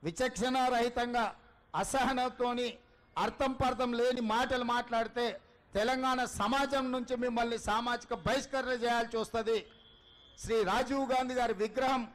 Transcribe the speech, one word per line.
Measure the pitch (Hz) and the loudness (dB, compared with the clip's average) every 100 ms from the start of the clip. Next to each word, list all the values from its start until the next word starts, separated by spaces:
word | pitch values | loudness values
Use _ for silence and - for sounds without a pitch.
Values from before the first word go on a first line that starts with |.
విచక్షణారహితంగా | 143 170 254 180 247 254 254 247 240 240 240 240 214 - - - _ 156 | -6 -2 -4 0 0 2 2 2 0 0 -2 0 -2 -4 -20 -20 _ -6
అసహనంతోని | 190 - 254 254 254 247 247 240 247 190 - - - - | -2 0 2 2 -2 0 -2 0 -4 -6 -18 -20 -12 -4
అర్థం | 202 220 269 | -4 0 -2
పర్థం | 262 254 254 247 | 2 0 0 0
లేని | 233 247 247 | 2 2 2
మాటలు | 220 220 254 254 | 0 2 2 0
మాట్లాడితే | 240 240 247 233 220 240 240 - - - _ | 0 0 0 0 0 -2 -2 -4 -14 -20 _
తెలంగాణ | 196 226 262 262 254 240 | -2 0 2 0 0 -2
సమాజం | - 202 269 277 269 254 | -2 0 2 0 0 0
నుంచి | 254 247 247 | -4 -4 -2
మిమ్మల్ని | 247 233 233 226 | -2 0 -2 -2
సామాజిక | - 214 240 240 - | 0 0 0 -4 -4
బహిష్కరణ | 226 165 254 - 269 247 | -6 0 0 0 -4 -2
చేయాల్సి | 254 233 233 233 226 | 0 2 2 0 -2
వస్తది. | 220 185 208 220 - - - - - - - - | -2 -2 0 0 -2 -20 -20 -20 -20 -20 -20 -14
శ్రీ | - 226 | 0 2
రాజీవ్ | 190 214 254 277 262 | 4 2 2 0 2
గాంధీ | 254 254 | 2 2
గారి | 254 240 | 0 0
విగ్రహం | 208 214 220 262 269 226 | 0 -2 0 2 2 -2